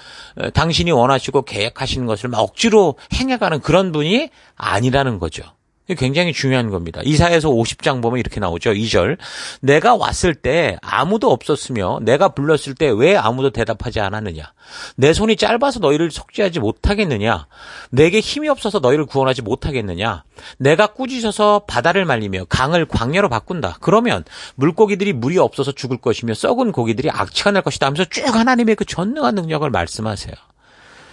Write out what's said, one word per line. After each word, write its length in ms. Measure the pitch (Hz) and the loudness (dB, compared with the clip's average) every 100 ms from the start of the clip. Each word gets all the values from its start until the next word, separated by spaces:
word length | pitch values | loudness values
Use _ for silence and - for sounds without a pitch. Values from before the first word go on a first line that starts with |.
| - - - - | -20 -20 -18 -8
어, 120 | - | -4
당신이 420 | - 165 147 175 | 0 0 2 2
원하시고 520 | 143 123 135 - 139 | 4 4 2 0 -2
계획하시는 600 | - 104 110 - 131 131 120 | -2 -4 -4 -4 -6 -4 -4
것을 240 | 107 123 | -4 -2
막 100 | 110 | -2
억지로 560 | 107 - 226 214 175 - - | -2 0 2 4 4 0 -4
행해가는 480 | - 262 247 208 151 | -4 -2 -2 -2 -2
그런 300 | - 170 190 | 2 2 2
분이 380 | 156 147 226 311 _ _ - | 0 0 0 -2 _ _ -10
아니라는 640 | - 101 127 135 135 104 | -4 0 2 2 0 -2
거죠. 240 | 82 - - _ _ _ - | -6 -8 -16 _ _ _ -8
이게 60 | |
굉장히 400 | 180 127 143 175 | -4 -2 0 -2
중요한 380 | 139 135 131 113 | 0 0 0 0
겁니다. 300 | 95 85 - | -4 -6 -6
이사야서 460 | 135 151 170 170 151 | -2 2 4 2 2
오십 340 | 117 113 - | 2 0 -2
장 180 | 156 131 | -2 0
보면 180 | 117 123 | 0 -2
이렇게 200 | 110 - | -4 -4
나오죠. 340 | 95 85 117 | -4 -2 -2
이 160 | 104 110 | -2 0
절. 280 | 98 92 165 - - - - | 2 2 -2 -8 -14 -14 -4
"내가 340 | 135 147 220 226 | 2 4 6 2
왔을 380 | 113 - 180 | 2 -2 -2
때 440 | 151 123 160 143 87 | -2 -2 0 0 -2
아무도 500 | - 98 151 220 247 | -4 -2 0 2 2
없었으며 680 | 131 - 147 - 120 92 127 | 0 0 -4 -4 -4 -2 -2
내가 280 | 110 139 185 | 2 2 2
불렀을 440 | 139 143 151 - | 0 0 0 -2
때 160 | 131 151 | -2 0
왜 260 | 104 151 196 | 4 4 4
아무도 360 | 110 127 135 | 2 0 0
대답하지 480 | - 110 110 123 110 | 0 -4 -4 -6 -4
않았느냐? 540 | 98 107 107 78 73 _ - - - - | -4 -4 -8 -10 -14 _ -20 -18 -12 2
내 180 | 135 | 4
손이 220 | 165 220 220 | 4 2 2
짧아서 440 | - 233 277 247 | 2 2 0 0
너희를 300 | 156 151 170 | 0 2 0
속죄하지 500 | - - - 202 165 | -6 -10 -2 -2 0
못하겠느냐? 880 | 104 - - 202 190 113 107 95 73 - - - - | -2 0 0 0 0 0 0 -2 -4 -20 -20 -20 -2
내게 280 | 123 160 214 | 4 4 4
힘이 300 | - 285 302 | 0 -2 -2
없어서 300 | 269 220 196 | -2 -2 0
너희를 260 | 127 147 147 | 2 2 0
구원하지 380 | 135 131 123 | 0 0 0
못하겠느냐? 800 | 107 117 - 131 104 85 113 92 - - - - | -4 -4 -4 -4 -4 -4 -4 -6 -10 -20 -18 0
내가 300 | 135 165 208 | 2 4 2
꾸짖어서 800 | - 254 254 226 202 208 208 - | 0 -8 -4 -4 2 4 4 0
바다를 380 | 120 165 180 175 | -2 2 2 2
말리며 400 | 120 104 92 92 | 0 -2 -6 -2
강을 400 | - 131 175 156 | 0 2 0 0
광야로 420 | - 117 170 202 | -2 0 0 0
바꾼다. 480 | 113 - 180 98 - | -2 -4 -6 -6 -4
그러면 420 | - 208 240 104 - - - - | 2 2 2 -2 -6 -16 -14 -2
물고기들이 580 | 143 170 214 196 202 | 0 2 2 2 -2
물이 240 | 131 120 180 | -2 0 2
없어서 340 | 127 - 135 | 2 0 -6
죽을 260 | 135 123 123 | -4 -6 -4
것이며 360 | 127 104 117 | -2 -2 -2
썩은 380 | 110 - 240 240 | -2 0 0 0
고기들이 400 | 151 113 110 143 | 0 -2 -2 -2
악취가 400 | - 98 - 208 | -2 -4 -2 0
날 100 | 196 | 0
것이다." 240 | 151 - 139 | 0 0 0
하면서 200 | 143 185 | 0 -4
쭉 280 | - - | -4 0
하나님의 420 | 226 233 247 226 208 | 2 4 4 2 0
그 100 | 208 | -2
전능한 500 | - 190 302 262 208 | -4 -4 -2 -2 -2
능력을 340 | 165 151 147 | -2 -2 0
말씀하세요. 640 | 101 85 - 110 101 - - _ _ _ _ - - - | -2 -2 -4 -6 -6 -10 -16 _ _ _ _ -20 -20 -20